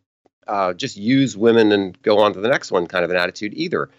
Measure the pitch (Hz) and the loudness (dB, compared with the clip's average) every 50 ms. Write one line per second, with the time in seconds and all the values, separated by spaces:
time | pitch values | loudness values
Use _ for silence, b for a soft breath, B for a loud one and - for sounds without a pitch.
0 | _ _ _ _ _ _ _ _ _ - 107 101 95 92 90 85 107 110 - 101 | _ _ _ _ _ _ _ _ _ -6 -4 -2 -2 -2 -4 -6 -8 -10 -10 -6
1 | 101 117 135 135 139 117 - 95 113 117 113 113 110 104 104 101 98 92 87 _ | -2 0 2 2 2 0 0 2 2 4 6 6 6 4 4 2 0 -4 -8 _
2 | - 113 107 101 107 104 92 92 104 120 143 165 - - 104 90 85 82 95 90 | -2 2 2 4 4 2 0 -2 -2 -2 -2 -2 -2 -4 -4 -2 -2 -2 -2 -2
3 | 87 82 90 90 87 92 - - 104 104 - - 165 180 113 82 69 b b | -2 -2 -2 -2 -2 -4 -6 -8 -10 -8 -6 -6 -6 -4 -4 -4 -4 b b